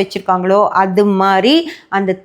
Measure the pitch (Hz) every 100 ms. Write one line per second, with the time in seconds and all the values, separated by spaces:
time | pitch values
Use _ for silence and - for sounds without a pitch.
0 | 196 190 196 185 185 196 208 185 190 185
1 | 208 190 196 190 220 320 320 - _ 196
2 | 190 185